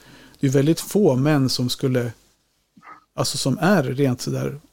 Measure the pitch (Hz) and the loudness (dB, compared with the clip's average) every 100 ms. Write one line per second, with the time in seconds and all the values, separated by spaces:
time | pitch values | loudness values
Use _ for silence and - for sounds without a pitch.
0 | - - - - 139 139 143 160 - 202 | -20 -20 -20 -4 0 2 2 0 0 2
1 | 190 127 143 147 131 - 123 - 135 127 | 4 4 2 2 2 0 -4 -2 -2 -2
2 | 117 - _ _ _ _ _ _ - - | -2 -8 _ _ _ _ _ _ -20 -20
3 | _ - 135 - 139 127 170 202 131 127 | _ -6 -4 -2 -4 0 2 2 0 0
4 | 139 123 - 131 135 139 _ | 0 0 -4 -6 -6 -8 _